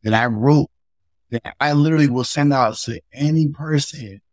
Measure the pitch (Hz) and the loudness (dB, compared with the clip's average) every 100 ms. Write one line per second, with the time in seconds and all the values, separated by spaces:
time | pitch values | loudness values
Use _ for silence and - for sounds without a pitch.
0 | 110 110 120 110 127 151 - _ _ _ | 0 0 0 0 4 4 2 _ _ _
1 | _ _ _ 117 - - 147 147 151 160 | _ _ _ -10 -10 -4 0 2 2 4
2 | 143 123 123 - 147 135 117 107 - 117 | 2 0 -4 0 2 2 0 -2 -10 -10
3 | _ 127 147 160 151 147 156 151 - 147 | _ -4 0 2 0 -2 -2 -2 -2 -10
4 | 113 98 _ | -16 -16 _